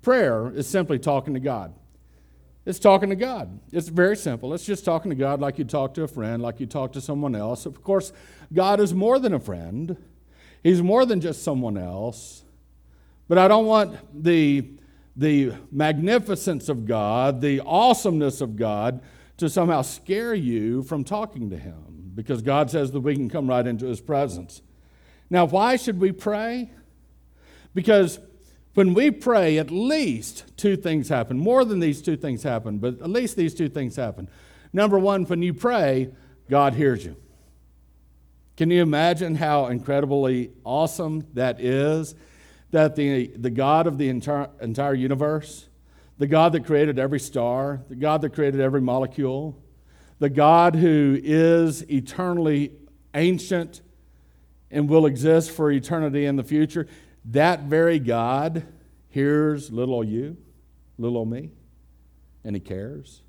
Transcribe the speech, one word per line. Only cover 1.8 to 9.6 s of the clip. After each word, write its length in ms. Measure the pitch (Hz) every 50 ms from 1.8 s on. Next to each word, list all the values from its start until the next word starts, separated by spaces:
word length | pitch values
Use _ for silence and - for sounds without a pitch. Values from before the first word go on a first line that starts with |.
| _ _ _ _ _ _ _ _ _ _ _ _ _ _ _ _ _
It's 140 | - 180 -
talking 320 | - 208 190 190 202 196
to 60 | 196
God. 440 | 185 - 262 254 208 123 90 92 - - -
It's 160 | - 170 165 165
very 280 | 160 175 180 190 208
simple. 380 | 202 - 151 123 113 - 127 156
It's 100 | 175 -
just 220 | - 202 185 -
talking 240 | 185 165 160 160 202
to 40 | 151
God 260 | 131 135 135 143 139
like 180 | 143 143 135 -
you 60 | 139
talk 280 | 113 - 147 135 131 135
to 80 | -
a 60 | 160 147
friend, 340 | - 135 110 107 117 117
like 180 | 120 117 117 -
you 60 | 135
talk 280 | 113 - 147 135 131 -
to 60 | 139
someone 360 | 131 - 151 143 147 139 120
else. 300 | 104 104 110 123 - -
Of 160 | - - -
course, 300 | - - 196 190 185 - - - - - - - - -
God 280 | 156 170 185 190 208 202
is 140 | 208 180 170
more 240 | 185 190 226 254 269
than 160 | 262 254 180
a 40 | 131
friend. 580 | - - 95 87